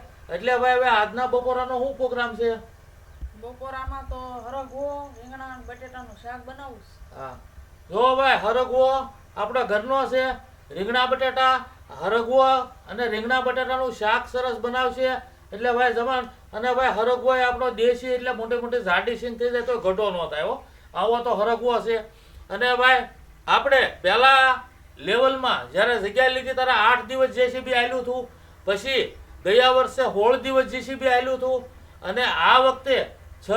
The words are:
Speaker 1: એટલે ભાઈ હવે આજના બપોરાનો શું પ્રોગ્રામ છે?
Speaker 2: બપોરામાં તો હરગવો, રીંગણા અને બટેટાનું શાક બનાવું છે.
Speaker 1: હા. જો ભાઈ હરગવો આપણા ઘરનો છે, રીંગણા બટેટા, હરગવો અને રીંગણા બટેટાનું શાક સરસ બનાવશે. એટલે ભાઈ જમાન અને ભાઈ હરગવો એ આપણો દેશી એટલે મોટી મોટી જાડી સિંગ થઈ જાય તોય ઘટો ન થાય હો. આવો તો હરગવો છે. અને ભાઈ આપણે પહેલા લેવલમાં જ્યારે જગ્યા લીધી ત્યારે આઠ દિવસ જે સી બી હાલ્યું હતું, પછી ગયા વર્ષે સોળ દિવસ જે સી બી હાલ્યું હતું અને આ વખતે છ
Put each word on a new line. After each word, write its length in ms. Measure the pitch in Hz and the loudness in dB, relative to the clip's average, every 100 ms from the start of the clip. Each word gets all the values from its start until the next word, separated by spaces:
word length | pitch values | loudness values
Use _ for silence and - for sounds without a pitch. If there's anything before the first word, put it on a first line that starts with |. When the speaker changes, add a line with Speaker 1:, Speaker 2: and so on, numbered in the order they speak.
| - - - | -10 -20 -12
Speaker 1:
એટલે 280 | 170 233 247 | -6 0 2
ભાઈ 180 | 247 247 | 4 4
હવે 120 | 254 | 4
આજના 380 | 226 208 226 254 | 4 2 -2 -2
બપોરાનો 520 | 247 254 254 254 247 | 0 0 -2 -2 -2
શું 180 | 262 277 | -2 -2
પ્રોગ્રામ 400 | 247 240 240 220 | -4 -2 -4 -2
છે? 200 | 233 226 - - - - - - - 214 | -2 -2 -8 -20 -20 -20 -20 -16 -16 -14
Speaker 2:
બપોરામાં 680 | 226 247 262 262 262 277 254 | -18 -14 -12 -10 -10 -10 -10
તો 80 | 254 | -12
હરગવો, 960 | 254 247 233 269 262 262 285 285 285 254 | -12 -12 -12 -12 -10 -8 -8 -8 -12 -16
રીંગણા 220 | 247 262 | -18 -16
અને 200 | 262 254 240 | -16 -16 -16
બટેટાનું 500 | 247 254 254 240 202 | -18 -18 -18 -18 -18
શાક 220 | 233 247 | -16 -16
બનાવું 360 | 240 262 277 220 | -16 -16 -18 -18
છે. 360 | - - - - | -20 -20 -20 -16
Speaker 1:
હા. 180 | 135 123 - - - - - | -16 -16 -20 -20 -20 -20 -8
જો 260 | 185 247 262 | 0 2 4
ભાઈ 220 | 269 214 | 2 2
હરગવો 720 | 190 233 247 254 262 269 262 - - - | 2 0 0 2 2 2 -4 -12 -16 -8
આપણા 260 | 214 247 | -4 -2
ઘરનો 440 | 220 208 233 269 262 | 0 -2 0 -2 0
છે, 260 | 254 262 - - - - | 0 -2 -4 -12 -20 -16
રીંગણા 360 | - 202 247 254 | -8 -2 0 0
બટેટા, 580 | 262 262 254 262 262 - - - - | 0 0 2 2 2 -2 -16 -20 -8
હરગવો 420 | 170 226 226 262 262 262 254 - - | -2 0 2 4 6 4 0 -10 -14
અને 200 | 208 240 | -6 -4
રીંગણા 320 | 214 226 262 | -2 0 0
બટેટાનું 520 | 254 254 247 262 254 | 0 -2 -2 -2 -2
શાક 360 | 233 214 233 240 | -2 0 0 -2
સરસ 300 | 247 254 226 | -4 -4 -4
બનાવશે. 500 | 233 247 254 247 262 254 - - - | -4 -2 -2 0 -2 -2 -8 -20 -18
એટલે 200 | 202 240 | -6 -2
ભાઈ 220 | 240 247 | 2 2
જમાન 340 | 226 240 262 240 - - | 0 -2 -4 -6 -14 -14
અને 220 | 214 240 | -6 -2
ભાઈ 180 | 254 254 | 0 0
હરગવો 440 | 202 226 254 240 254 | 2 0 2 2 2
એ 60 | |
આપણો 280 | 247 240 254 | 0 0 -4
દેશી 360 | 220 233 240 254 | 0 0 0 -2
એટલે 260 | 247 247 | -4 -4
મોટી 240 | 214 226 240 | -6 -4 -4
મોટી 260 | 233 247 | -2 -4
જાડી 340 | 185 180 208 233 | 0 0 0 -6
સિંગ 220 | 240 226 | -8 -4
થઈ 120 | 240 | -4
જાય 120 | 240 | -2
તોય 140 | 233 240 | -2 -2
ઘટો 340 | 185 190 208 | -2 0 -2
ન 200 | 180 160 | -2 -6
થાય 120 | 151 | -4
હો. 220 | 175 262 - - - | -4 -6 -10 -20 -12
આવો 240 | - 202 233 | -4 0 0
તો 160 | 240 | 0
હરગવો 460 | 196 214 226 240 233 | 0 0 0 0 -2
છે. 160 | 196 226 214 - - - - | -2 -4 -6 -16 -20 -20 -12
અને 260 | 202 247 247 | -4 -2 2
ભાઈ 320 | 254 262 240 - - - - | 4 4 0 -12 -20 -16 0
આપણે 520 | 202 277 269 202 - | 2 4 2 2 0
પહેલા 600 | 180 214 262 269 262 262 - - - - | 0 4 6 6 6 2 -4 -20 -20 -12
લેવલમાં 720 | 156 226 262 262 254 190 120 | -2 2 2 2 -2 -2 -2
જ્યારે 260 | 151 226 233 | 0 2 0
જગ્યા 300 | 196 208 262 | 0 2 2
લીધી 260 | 254 247 | 2 -2
ત્યારે 160 | 254 254 | -2 2
આઠ 340 | 233 214 247 | 4 4 4
દિવસ 260 | 214 262 262 | 0 0 0
જે 180 | 202 247 | 2 0
સી 120 | 254 | 0
બી 120 | 254 | -2
હાલ્યું 300 | 247 240 254 | 0 0 -2
હતું, 260 | 247 247 240 - - - | -4 -6 -8 -16 -20 -8
પછી 520 | - 196 233 262 - - - - | -4 -2 0 -2 -2 -6 -20 -8
ગયા 260 | 175 214 254 | 2 4 6
વર્ષે 320 | 254 254 - | 4 2 0
સોળ 340 | 247 185 214 254 | -2 2 2 2
દિવસ 280 | 247 262 | 2 0
જે 160 | 262 247 | 0 -4
સી 140 | 247 | -8
બી 140 | 269 262 | -4 2
હાલ્યું 280 | 247 254 254 | 2 2 -2
હતું 280 | 254 254 247 - - - | -2 -2 -4 -16 -20 -14
અને 220 | 175 208 | -6 -2
આ 340 | 247 160 175 247 | 0 2 6 6
વખતે 520 | 262 254 269 247 - - - - | 6 2 0 0 -2 -8 -20 -18
છ 20 | - | -2